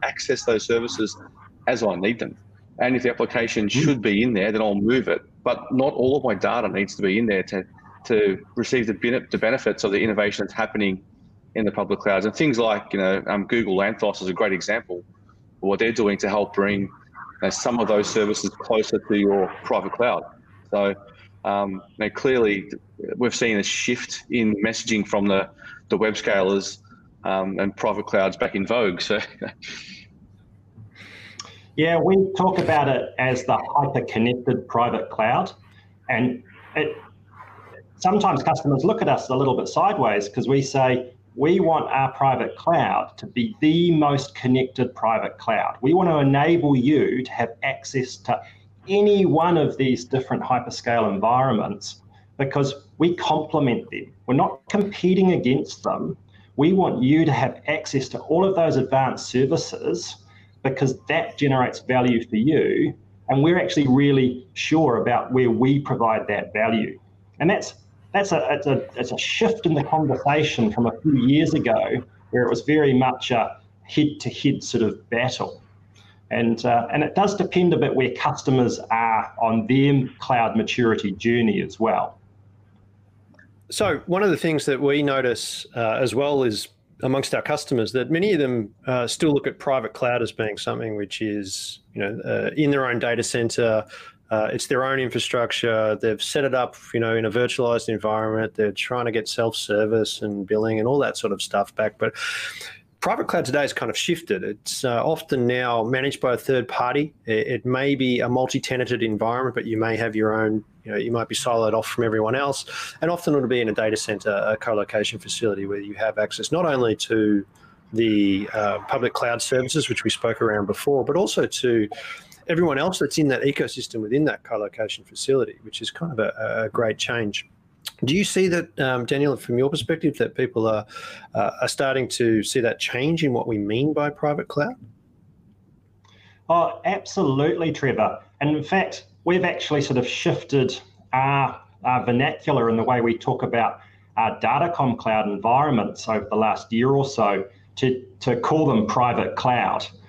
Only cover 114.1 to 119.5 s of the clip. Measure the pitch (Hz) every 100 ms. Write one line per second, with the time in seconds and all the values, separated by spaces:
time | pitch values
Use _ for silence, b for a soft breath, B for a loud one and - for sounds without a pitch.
114.1 | 101 110 101 107 110 120 107 101 110 104
115.1 | 104 107 - 113 98 98 101 101 101 110
116.1 | 107 104 - 107 160 170 135 117 107 -
117.1 | 113 107 101 98 b b b _ 113 113
118.1 | 104 101 98 104 110 104 98 - 135 120
119.1 | - 123 117 -